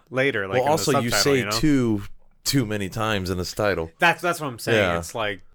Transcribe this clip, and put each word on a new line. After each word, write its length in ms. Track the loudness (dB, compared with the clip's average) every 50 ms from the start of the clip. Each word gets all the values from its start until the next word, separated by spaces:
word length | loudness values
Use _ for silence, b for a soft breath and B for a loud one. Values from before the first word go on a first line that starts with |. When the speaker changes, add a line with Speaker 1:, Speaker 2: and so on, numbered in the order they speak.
| -12 _
Speaker 1:
later, 360 | -2 0 0 0 0 -2 -4
like, 100 | 0 0
Speaker 2:
Well, 60 | 0
Speaker 1:
in 40 | 2
the 40 | 2
Speaker 2:
also, 300 | 2 2 2 0 0 0
you 100 | 0 0
Speaker 1:
subtitle, 220 | 0 2 2 4
Speaker 2:
say 60 | 2 2
Speaker 1:
you 60 | 2
know? 40 | 0
Speaker 2:
two 520 | 0 2 2 4 4 4 4 2 0 0 -2 -8 -14 -16 -18 -20 -20 _ _
too 220 | 0 0 0 0
many 240 | 0 -2 -4 -4 -6
times 400 | -4 -2 -2 0 0 0 0 -2
in 80 | -2 -2
this 160 | -4 -4 -4
title. 360 | -2 0 0 0 0 -4 -6 -2 _
Speaker 1:
That's, 220 | 2 2 2 2
that's 200 | -2 -4 -4 -4
what 80 | -6 -8
I'm 100 | -8 -6
saying. 200 | -2 2 2 4
Speaker 2:
Yeah. 200 | 4 2 2 -2
Speaker 1:
It's 160 | -4 -6 -6
like, 260 | -4 -4 -4 -4 -6 -12 -20